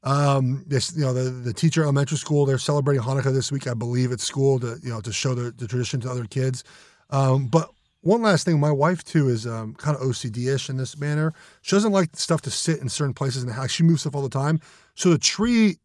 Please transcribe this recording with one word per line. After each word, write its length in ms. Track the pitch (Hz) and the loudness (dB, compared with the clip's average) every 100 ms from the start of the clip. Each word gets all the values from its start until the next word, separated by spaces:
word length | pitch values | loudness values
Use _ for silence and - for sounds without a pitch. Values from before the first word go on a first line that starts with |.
Um, 600 | 127 143 143 139 127 135 - | 0 0 2 2 0 -2 -2
this, 300 | 139 - 165 | -2 -2 -2
you 60 | |
know, 80 | 135 | -2
the, 180 | 127 127 | 0 -2
the 220 | 127 123 | -4 -6
teacher 300 | 104 165 165 | 0 2 2
at 20 | |
elementary 340 | 151 139 143 151 | 2 2 0 -2
school, 260 | - 147 | 0 0
they're 140 | 139 131 | 2 0
celebrating 420 | - 147 139 139 | 0 0 2 0
Hanukkah 320 | 113 135 135 | 0 0 0
this 200 | 131 123 | 0 -2
week, 160 | 139 131 | -4 -4
I 60 | |
believe, 360 | 117 120 123 127 | -6 -2 0 0
at 80 | 120 | -2
school 400 | - 139 135 135 | -6 0 2 2
to, 200 | 120 120 | -2 -8
you 80 | 127 | -8
know, 100 | 113 | -8
to 100 | 107 | -8
show 200 | 101 139 | -4 -2
the, 200 | 123 120 | -2 -6
the 160 | 117 117 | -8 -6
tradition 320 | 123 120 135 | -4 -2 -4
to 100 | 120 | -4
other 140 | 127 | -6
kids. 400 | 113 135 131 127 - - - _ _ | -6 -2 -2 -4 -12 -20 -20 _ _
Um, 360 | 143 135 131 131 | 0 2 2 4
but 240 | 160 160 _ _ _ | 2 0 _ _ _
one 200 | 160 226 | 2 2
last 220 | 226 170 | 4 2
thing, 140 | - 156 | 4 2
my 140 | 147 | 2
wife 320 | 143 151 180 | 2 2 0
too 240 | - 165 139 | 0 2 2
is, 180 | 117 117 | 0 -2
um, 300 | 113 110 135 | -8 -8 -6
kinda 200 | 147 147 | -4 -2
O 100 | 131 | -2
C 180 | 117 127 | -2 -6
D-ish 400 | 110 123 135 - | -4 -2 -2 -2
in 80 | 131 | -6
this 220 | 131 147 | -6 -6
manner. 340 | 143 147 156 156 - _ | -4 0 -2 -4 -20 _
She 140 | - 196 | 0 2
doesn't 160 | 220 | 4
like 240 | 196 170 - | 2 0 -2
stuff 240 | - 165 | -2 -2
to 80 | - | -2
sit 300 | - - 156 | -4 -2 -2
in 80 | 131 | -4
certain 260 | - 143 | -4 -4
places 300 | - 135 127 | -2 -4 -4
in 40 | 123 | -6
the 60 | |
house. 160 | 117 131 | -6 -6
She 140 | - | 2
moves 160 | 165 165 | 4 4
stuff 160 | 151 139 | 0 -4
all 60 | |
the 60 | 139 | -4
time. 300 | - 151 156 - - _ - | -2 0 -2 -4 -20 _ 0
So 140 | 185 | 2
the 80 | 165 | 4
tree 580 | - - 226 240 214 170 | 2 0 2 4 4 2